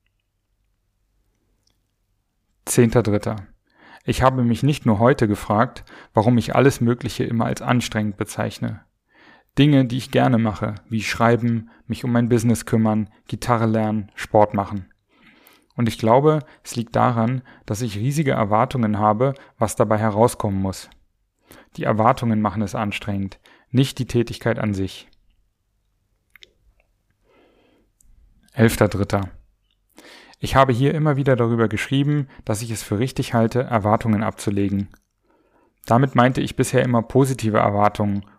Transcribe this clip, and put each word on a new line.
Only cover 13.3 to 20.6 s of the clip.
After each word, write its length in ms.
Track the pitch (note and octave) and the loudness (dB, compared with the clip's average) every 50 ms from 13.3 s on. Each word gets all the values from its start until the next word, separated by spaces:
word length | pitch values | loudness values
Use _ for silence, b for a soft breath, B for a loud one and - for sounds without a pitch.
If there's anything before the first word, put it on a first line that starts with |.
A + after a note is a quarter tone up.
| - A2 - - A#2+ A2 A2+ | -10 -8 -2 -2 0 0 2
lernen, 460 | A2+ A2 A2+ A2 G#2+ A2 A2 G2+ - _ | 0 0 0 0 -2 -2 -4 -6 -8 _
Sport 400 | - - - - G#2+ G#2 - - | -16 -12 0 4 4 4 4 2
machen. 400 | G2 G2+ - G#2 G2+ F#2 - _ _ _ b b b b b b b b b b b b b b | -2 -4 -4 -6 -10 -12 -14 _ _ _ b b b b b b b b b b b b b b
Und 140 | - A#2+ A2 | -4 -2 -2
ich 80 | - - | -2 -2
glaube, 440 | - A2 A#2 C3+ D3 D#3 D#3 D3+ C#3 b b b b | 2 2 4 4 4 4 2 2 -2 b b b b
es 120 | - - | -12 -8
liegt 200 | B2 A2 - - | -8 -8 -4 -2
daran, 460 | A2 A#2 B2 A#2+ A#2 A2+ A#2 C3 B2+ b b b b b | 0 0 0 0 0 -2 -2 -2 -4 b b b b b
dass 160 | - A2 G2 | -8 -6 -6
ich 160 | B2+ A2+ F#2+ G2+ | -6 -6 -6 -4
riesige 340 | G#2+ C3+ C#3 D#3+ D#3 C3 | -4 -4 -2 -2 -2 0
Erwartungen 680 | C3 - A2+ G2 G#2+ A2 B2 B2 - B2+ A2+ G#2+ G#2 G2+ | -2 -2 -2 0 0 0 0 0 0 -2 -2 -2 -2 0
habe, 340 | G#2+ G#2+ G#2+ G#2+ B2+ C#3 C3+ B B B B _ | 0 0 2 2 0 -2 -2 B B B B _
was 180 | A#2 G#2 - | -4 -4 0
dabei 220 | - A#2 G#2 A2 G#2+ | -2 0 0 2 0
herauskommen 640 | G#2+ A2 G2+ G#2+ A#2 A#2+ - - - G#2+ G2 F#2+ | 0 0 2 2 2 2 2 -2 -4 -4 -2 -2